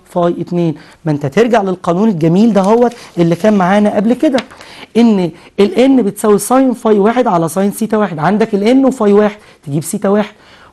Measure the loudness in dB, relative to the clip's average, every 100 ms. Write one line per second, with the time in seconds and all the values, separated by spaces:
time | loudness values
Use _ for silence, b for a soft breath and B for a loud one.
0 | _ -2 -2 -2 -6 -4 -2 -4 B B
1 | -6 -4 -2 0 0 0 -2 -4 -4 0
2 | 0 0 0 2 2 2 2 2 0 -4
3 | B -2 0 0 0 0 2 2 0 0
4 | -2 0 0 -2 -6 B B B B 0
5 | 2 2 -2 -6 B 0 0 2 2 2
6 | 0 -2 0 0 2 0 0 0 0 2
7 | 2 0 0 0 -2 -2 -4 -4 -4 -2
8 | -4 -2 -2 0 0 -2 0 2 2 0
9 | 2 2 2 -4 B B -8 -6 -6 -6
10 | -2 -2 -4 -10 B B B